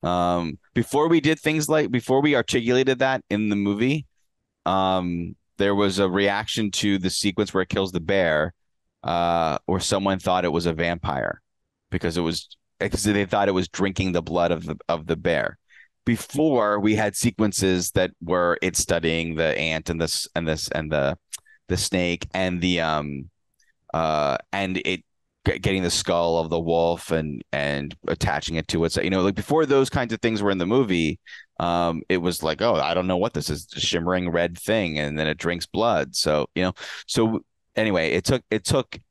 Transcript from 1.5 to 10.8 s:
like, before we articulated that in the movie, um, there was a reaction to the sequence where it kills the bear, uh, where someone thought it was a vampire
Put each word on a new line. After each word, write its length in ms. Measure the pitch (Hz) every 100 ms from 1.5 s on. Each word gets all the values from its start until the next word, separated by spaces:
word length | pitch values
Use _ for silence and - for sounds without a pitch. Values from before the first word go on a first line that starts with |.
| 156 147
like, 220 | 156 120
before 320 | 120 - 131
we 140 | 147 139
articulated 640 | 117 131 117 123 131 127
that 240 | 131 131 -
in 200 | 104 107
the 60 | 104
movie, 500 | 101 101 123 151 143 _ _ _ _ _ -
um, 720 | 95 95 92 90 87 87 87 _ _
there 180 | 101 101
was 240 | 101 95
a 100 | 98
reaction 640 | 90 101 101 113 - 107
to 260 | - 104 98
the 120 | 90
sequence 440 | - 104 92 104
where 100 | 95
it 60 | 90
kills 220 | 98 95
the 80 | 90
bear, 540 | 80 98 87 76 78 - _ _ _ _
uh, 540 | - 85 85 85 80 76 -
where 140 | 92
someone 400 | - 101 98 95
thought 260 | 90 92 90
it 60 |
was 140 | 82 85
a 80 |
vampire 680 | 80